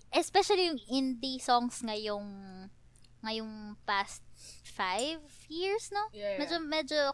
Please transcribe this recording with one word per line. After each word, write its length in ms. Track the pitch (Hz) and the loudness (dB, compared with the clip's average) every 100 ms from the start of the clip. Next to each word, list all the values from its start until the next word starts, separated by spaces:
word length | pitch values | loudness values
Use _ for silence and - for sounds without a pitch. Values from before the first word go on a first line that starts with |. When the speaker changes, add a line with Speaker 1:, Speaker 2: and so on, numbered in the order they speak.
| - | 0
Speaker 1:
especially 560 | 294 - 392 381 381 349 | 0 4 4 6 4 4
yung 140 | 269 | 0
indie 560 | - 262 262 233 269 254 | 0 2 2 0 -4 -2
songs 400 | - 240 240 - | 4 4 4 -2
ngayong, 460 | 226 214 214 208 202 196 190 185 190 - - - - - | -4 -2 -2 -4 -6 -12 -14 -14 -16 -18 -20 -20 -20 -10
ngayong 320 | 220 220 220 214 214 208 | -4 -4 -4 -10 -12 -6
past 380 | - 202 196 - - - - - - | 2 2 2 -6 -16 -18 -18 -16 -10
five 500 | - 185 196 285 320 294 - - | -2 0 2 0 -4 -10 -20 -10
years, 420 | 320 381 427 - | -4 0 -2 -2
no? 200 | 403 427 | -4 -4
Speaker 2:
Yeah, 240 | 427 403 294 | -4 -4 -2
yeah. 20 | |
Speaker 1:
Medyo, 180 | 294 339 | -2 -2
medyo 380 | 302 311 269 302 277 | 0 -2 2 2 2